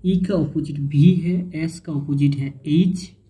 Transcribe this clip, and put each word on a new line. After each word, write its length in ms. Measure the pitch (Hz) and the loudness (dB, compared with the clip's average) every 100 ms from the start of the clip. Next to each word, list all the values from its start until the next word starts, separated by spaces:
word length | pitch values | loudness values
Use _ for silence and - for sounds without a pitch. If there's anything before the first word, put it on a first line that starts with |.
ई 120 | 180 180 | 0 0
का 160 | - 170 | 0 0
अपोजिट 440 | 143 160 143 143 | -2 -4 -6 -6
भी 340 | 139 147 175 | -2 6 6
है, 220 | 180 165 180 180 156 | 6 0 -2 -4 -6
एस 240 | 160 - | -6 -8
का 140 | - | -8
अपोजिट 420 | 143 143 143 143 135 | -6 -4 0 2 0
है 180 | 139 - 151 | -6 -8 -2
एच 340 | 160 190 - - _ _ | 2 2 0 -10 _ _